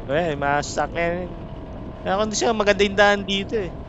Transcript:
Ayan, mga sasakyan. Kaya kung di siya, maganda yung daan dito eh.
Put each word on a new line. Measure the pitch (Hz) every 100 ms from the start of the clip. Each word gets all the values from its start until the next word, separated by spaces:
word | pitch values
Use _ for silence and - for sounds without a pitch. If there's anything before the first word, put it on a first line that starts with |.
Ayan, | - 143 175 143
mga | 143 143 139
sasakyan. | - 147 165 170 175 180 - - - - - - -
Kaya | - 190
kung | 220
di | 208
siya, | -
maganda | 220 202 196
yung | 202 196
daan | 202 202
dito | 190 196 196 226
eh. | 180 139